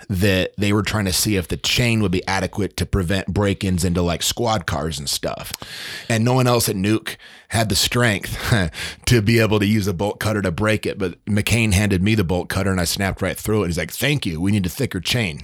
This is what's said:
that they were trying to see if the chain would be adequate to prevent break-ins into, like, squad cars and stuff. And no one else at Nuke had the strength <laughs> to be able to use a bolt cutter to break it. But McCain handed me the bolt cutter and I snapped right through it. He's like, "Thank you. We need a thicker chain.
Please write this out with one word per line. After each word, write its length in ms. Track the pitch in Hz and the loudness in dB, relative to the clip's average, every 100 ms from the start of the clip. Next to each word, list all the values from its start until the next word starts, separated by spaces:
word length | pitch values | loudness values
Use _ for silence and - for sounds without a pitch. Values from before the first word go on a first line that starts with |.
| - | -4
that 460 | 95 101 95 90 - | 0 2 2 0 0
they 160 | 104 | 0
were 100 | 104 | 2
trying 220 | 98 110 | 0 0
to 80 | 98 | 0
see 240 | 87 - 101 | 0 0 0
if 100 | 87 | -2
the 80 | 85 | -4
chain 440 | - - 120 110 | -2 0 2 2
would 100 | 101 | 2
be 160 | 90 - | 0 0
adequate 500 | 95 92 - 95 - | 0 -2 -4 -4 -4
to 80 | - | -2
prevent 420 | 98 85 98 - | -2 0 -2 -2
break-ins 560 | 95 101 98 101 92 | 0 0 0 0 0
into, 160 | 92 87 | 0 2
like, 200 | 87 82 | 0 0
squad 440 | - - 117 110 85 | -2 -2 0 0 -2
cars 320 | - 78 71 | -2 -4 -6
and 100 | 69 | -6
stuff. 440 | - 76 55 - - - - - - - | -4 -6 -8 -10 -12 -12 -14 -12 -10 -2
And 160 | 113 | 2
no 80 | 117 | 4
one 140 | 131 127 | 4 4
else 200 | 120 110 | 2 2
at 60 | |
Nuke 420 | 98 98 110 - - - - - | 0 2 0 -2 -12 -16 -20 -4
had 200 | 110 113 | 0 0
the 80 | 107 | 0
strength 600 | - 123 120 101 - 110 - 113 85 - - | 0 2 2 2 -4 -6 0 2 0 -4 -12
<laughs> 140 | - | -6
to 180 | - 120 | 2 2
be 160 | 101 117 | 4 4
able 220 | 110 107 | 4 4
to 60 | 101 | 4
use 200 | 110 98 | 2 2
a 60 | |
bolt 240 | 85 101 - | -2 -2 -2
cutter 240 | 107 107 | -2 -2
to 80 | 95 | -2
break 340 | 80 107 110 - | 0 0 0 -2
it. 120 | - | -4
But 260 | 95 - - | -6 -6 -2
McCain 480 | 104 - 117 113 | 0 2 2 4
handed 280 | 98 104 95 | 4 4 2
me 120 | 101 110 | 2 2
the 80 | |
bolt 240 | 85 90 85 | 2 0 -2
cutter 220 | - 98 | -2 0
and 80 | 92 | 0
I 40 | |
snapped 380 | 85 - 98 92 | 0 -2 -2 -2
right 140 | 92 78 | -4 -4
through 240 | - 107 | -2 0
it. 20 | 87 | 0
He's 100 | 82 | -2
like, 140 | 85 | -4
"Thank 320 | - 135 147 101 | -2 -2 0 -2
you. 140 | 78 | -2
We 100 | 95 | 0
need 160 | 104 90 | 2 0
a 40 | |
thicker 280 | - 120 95 | -2 -4 -4
chain. 420 | 80 123 101 71 | -2 -2 -2 -6